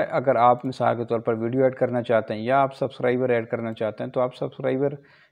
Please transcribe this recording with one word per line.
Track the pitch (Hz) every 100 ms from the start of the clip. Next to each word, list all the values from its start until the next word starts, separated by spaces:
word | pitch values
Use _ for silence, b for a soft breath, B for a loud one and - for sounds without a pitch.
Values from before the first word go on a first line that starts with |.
| -
अगर | 160 131 113
आप | 120 123 135
मिसाल | 131 120 117
के | 113
तौर | 117
पर | 113 113
वीडियो | 117 131 131
ऐड | 127
करना | 123 123
चाहते | 120 113 110
हैं | 107
या | 113 139
आप | 135
सब्सक्राइबर | - 131 - 127 123 127
ऐड | 120 113
करना | 117 117
चाहते | 110 110 107
हैं | 123
तो | 131
आप | 127
सब्सक्राइबर | - 135 - 135 131 139 143 b b b